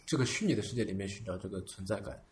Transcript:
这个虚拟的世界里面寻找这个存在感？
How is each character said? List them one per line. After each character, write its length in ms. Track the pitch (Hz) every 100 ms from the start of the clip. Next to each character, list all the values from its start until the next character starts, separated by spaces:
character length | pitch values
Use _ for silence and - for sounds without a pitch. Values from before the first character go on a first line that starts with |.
这 140 | - 147
个 80 | 123
虚 180 | -
拟 100 | 214
的 60 | 113
世 140 | 104
界 100 | 123
里 80 | 104
面 160 | 95 98
寻 160 | 98
找 140 | - 92
这 100 | 95
个 100 | 95
存 240 | 98 - 92
在 120 | 101
感？ 200 | 101 - -